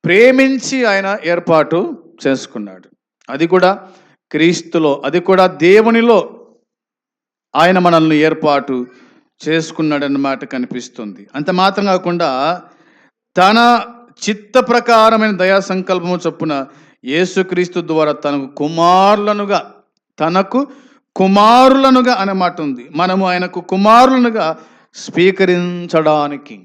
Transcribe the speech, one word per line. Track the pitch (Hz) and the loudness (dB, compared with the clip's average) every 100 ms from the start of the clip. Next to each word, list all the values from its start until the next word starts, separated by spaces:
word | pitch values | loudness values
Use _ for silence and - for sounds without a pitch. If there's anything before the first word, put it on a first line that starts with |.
ప్రేమించి | 160 196 240 262 269 269 - 269 233 | 0 4 4 4 0 -2 -6 -4 -2
ఆయన | 196 196 208 156 | -2 -4 -6 -4
ఏర్పాటు | 170 170 160 147 165 339 269 _ _ | -4 0 0 2 -2 -4 -10 _ _
చేసుకున్నాడు. | 139 131 - 117 104 92 _ _ _ _ - | -4 -4 -8 -14 -16 -18 _ _ _ _ -16
అది | 139 165 | -6 0
కూడా | 180 180 202 - - _ _ _ | 2 2 0 -10 -20 _ _ _
క్రీస్తులో, | 151 165 165 - 170 156 139 139 | 0 0 0 -4 -2 -2 -2 -4
అది | 175 180 | -4 0
కూడా | 185 185 180 | 2 2 2
దేవునిలో | 165 208 220 233 233 208 151 - - _ _ _ _ _ _ _ _ _ _ | 4 4 4 2 2 2 0 -14 -20 _ _ _ _ _ _ _ _ _ _
ఆయన | 143 170 185 175 | 0 2 4 2
మనల్ని | 165 160 151 156 | 2 2 2 0
ఏర్పాటు | 160 156 143 127 127 123 _ _ _ _ _ | 0 0 -2 -2 -8 -8 _ _ _ _ _
చేసుకున్నాడన్నమాట | 151 160 156 - 156 147 139 139 139 135 135 | -4 -4 -4 -6 -4 -2 -2 -2 -4 -6 -8
కనిపిస్తుంది. | 131 123 127 120 - 107 92 104 135 | -10 -8 -10 -14 -16 -16 -16 -16 -8
అంత | 151 185 | -4 0
మాత్రం | 190 196 196 | 0 0 -2
కాకుండా | 185 180 175 165 131 151 180 165 _ _ _ _ _ _ - | -2 -2 -2 -2 -2 -4 -6 -12 _ _ _ _ _ _ 2
తన | 185 220 240 233 202 - _ _ | 4 4 4 2 -2 -16 _ _
చిత్త | - 214 - 254 226 | -8 -8 0 0 2
ప్రకారమైన | 240 233 226 220 226 220 185 | -2 2 4 4 2 0 0
దయా | 185 196 190 | 0 0 0
సంకల్పము | 190 185 185 175 180 | -6 -4 -4 -4 -4
చొప్పున | 160 160 160 143 131 _ _ _ 123 | -6 -6 -6 -6 -8 _ _ _ -6
యేసుక్రీస్తు | 156 180 185 185 180 180 175 160 | -2 -2 -2 -2 -2 -4 -6 -4
ద్వారా | 156 156 147 | -2 -2 -2
తనకు | 147 143 135 - | -4 -6 -8 -8
కుమారులనుగా, | 147 165 170 185 196 208 208 208 202 190 - - _ _ _ _ | -6 0 2 4 2 2 -2 -4 -4 -4 -6 -20 _ _ _ _
తనకు | 156 180 196 254 277 - _ _ _ - | -2 -2 -2 -4 -4 -12 _ _ _ -2
కుమారులనుగా | 190 196 214 240 262 269 269 262 247 220 | 2 4 4 6 6 4 4 4 2 -2
అనే | 196 190 | -2 -2
మాట | 180 - 151 | -4 -4 -8
ఉంది. | 123 127 156 | -8 -10 -4
మనము | 185 190 185 | -2 -2 -2
ఆయనకు | 180 180 180 175 | -2 -4 -10 -6
కుమారులనుగా | 190 202 233 262 262 240 220 160 160 - _ _ - | 0 4 6 6 4 0 -2 -4 -6 -14 _ _ -20
స్వీకరించడానికి | - - 180 185 190 180 175 175 175 165 156 151 147 143 - 104 | -8 0 0 2 0 0 -2 -8 -4 -2 0 0 -2 -8 -16 -20